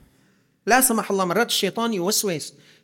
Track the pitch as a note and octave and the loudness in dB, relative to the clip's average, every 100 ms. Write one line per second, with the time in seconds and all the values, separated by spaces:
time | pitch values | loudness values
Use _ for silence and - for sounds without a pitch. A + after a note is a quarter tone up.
0 | - _ _ _ _ _ G3 B3+ C4 A3+ | -20 _ _ _ _ _ 2 4 4 0
1 | - G3 F3+ F#3 A#3 - F#3+ A3+ A#3 G3+ | 0 -2 0 0 0 0 -2 -2 -2 -2
2 | F3 G#3 G#3 D3+ - - - - | 0 0 -2 -4 -8 -16 -20 -16